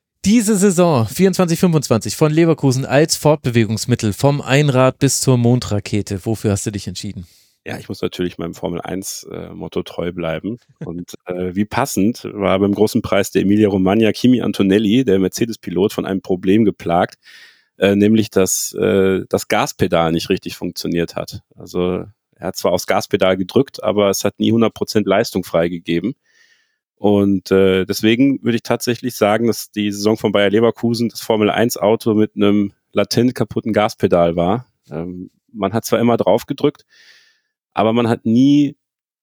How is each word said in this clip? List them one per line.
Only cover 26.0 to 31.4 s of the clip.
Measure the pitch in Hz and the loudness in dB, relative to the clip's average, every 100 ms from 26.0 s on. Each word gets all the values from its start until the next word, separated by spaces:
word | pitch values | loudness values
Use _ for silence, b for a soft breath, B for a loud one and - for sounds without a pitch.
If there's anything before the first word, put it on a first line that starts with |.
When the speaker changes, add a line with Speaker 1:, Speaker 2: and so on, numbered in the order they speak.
| 101 - _ _ _ _ _ _ _ _ | -4 -8 _ _ _ _ _ _ _ _
Speaker 2:
Und, | 104 101 101 95 - | 0 2 2 0 2
äh, | 95 95 92 92 | 2 4 2 -2
deswegen | 101 107 117 139 131 | 0 0 4 2 2
würde | 117 117 | -2 -4
ich | |
tatsächlich | - 123 - 117 127 - | -2 -4 -2 -4 -6 0
sagen, | 101 110 117 | 2 2 0
dass | 101 - | -2 -6
die | 107 104 | -6 -4
Saison | 101 104 113 | -2 0 0
von | 113 | 0
Bayer | 101 101 | 2 2
Leverkusen | 104 117 - 117 117 117 | 4 2 0 -4 -2 -4
das | - | -6
Formel | - 110 | -2 0